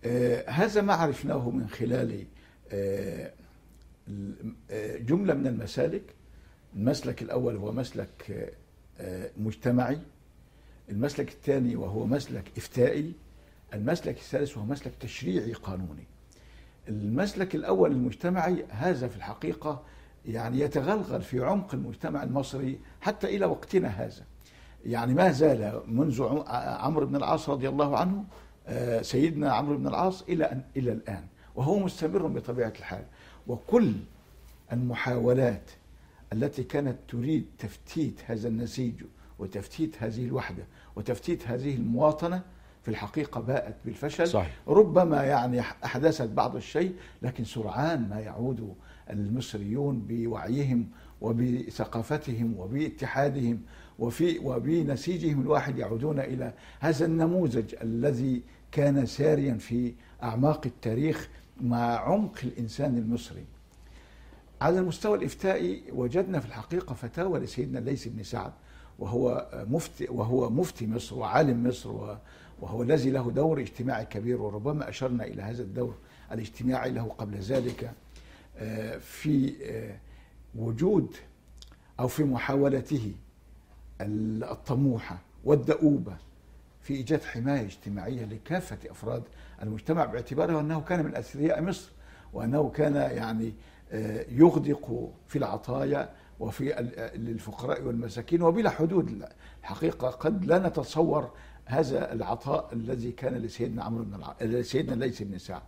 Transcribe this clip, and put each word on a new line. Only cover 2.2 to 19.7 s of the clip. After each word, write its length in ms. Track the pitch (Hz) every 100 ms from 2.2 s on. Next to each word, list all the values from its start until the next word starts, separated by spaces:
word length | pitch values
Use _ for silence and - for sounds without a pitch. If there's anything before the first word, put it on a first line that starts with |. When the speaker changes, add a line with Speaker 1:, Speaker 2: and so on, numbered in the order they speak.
| 98 - - - -
Speaker 1:
آه، 600 | 101 98 98 98 85 - - - - - - - - -
ال-، 460 | 104 98 - 110 - -
آه، 260 | 107 107 -
جملة 360 | 117 165 196
من 140 | 143 131
المسالك. 560 | 117 104 - 147 180 - - - - - - - -
المسلك 460 | 110 147 127 123
الأول 340 | 120 127 123 110
هو 160 | 101
مسلك، 800 | 113 131 113 104 - - 104 - - - - - -
آه، 300 | 92 92 - -
مجتمعي، 600 | 107 107 127 123 123 147 - - - - - - - - -
المسلك 400 | 101 135 139 131
الثاني 460 | - - 139 123 120
وهو 300 | 92 107 104
مسلك 460 | 135 - 123 - -
إفتائي، 560 | - - 120 - 156 170 - - - - -
المسلك 440 | 107 107 170 - 131
الثالث 400 | - 135 147 -
وهو 80 | 104
مسلك 280 | - 127 -
تشريعي 540 | 117 - 135 180 113
قانوني. 500 | 110 - 92 90 76 - - - - - - - - -
المسلك 680 | 107 104 117 202 196 190 156
الأول 360 | - 190 170
المجتمعي 720 | 135 123 - 175 185 165 180 -
هذا 380 | 104 160 156 123
في 100 | 104
الحقيقة 680 | 104 107 - 170 151